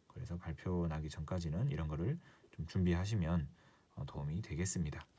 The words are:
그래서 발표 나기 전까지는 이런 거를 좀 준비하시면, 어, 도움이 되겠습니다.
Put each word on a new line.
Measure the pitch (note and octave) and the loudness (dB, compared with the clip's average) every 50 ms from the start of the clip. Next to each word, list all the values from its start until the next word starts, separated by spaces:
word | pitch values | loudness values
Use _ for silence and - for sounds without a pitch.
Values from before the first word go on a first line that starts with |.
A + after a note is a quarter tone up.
| _ | _
그래서 | - - - - - E2+ | -16 -10 -10 -6 -6 -6
발표 | F2 - E2+ D2+ - - G2 F2+ F2 E2+ E2 | -6 -4 -6 -6 -4 -2 0 2 2 2 2
나기 | D#2 D#2 D2+ D2+ | 0 -2 -4 -4
전까지는 | - - D#2 - F#2 F2+ E2+ D#2 D2 G2 B2 C#3+ | -4 -6 -4 -2 -2 -2 0 0 0 2 2 2
이런 | - D#2 D#2+ D2+ | 2 0 0 0
거를 | D#2 D2+ E2+ B2+ D#3 F3 - - - - - - | 0 0 0 0 0 -2 -6 -14 -20 -20 -20 -16
좀 | - - E2 | -8 -8 -8
준비하시면, | - - G2 F2+ F2+ F2 E2+ F2+ G#2 A2+ G2+ E2 D#2 F2 E2+ D2 - - - - - - _ _ _ _ | -2 2 4 4 6 6 4 4 2 2 2 4 4 4 2 2 0 -6 -14 -20 -20 -20 _ _ _ _
어, | - C#2+ | -8 -8
도움이 | C#2+ - D2 D2 D2 D#2 F#2+ | -4 -4 -4 -2 -2 -2 -2
되겠습니다. | A2+ - D#2+ C#2+ F#2+ G2 - F#2+ E2 D2 C#2 - - - _ | -2 -4 -2 -2 -2 0 0 0 0 0 -2 -6 -10 -12 _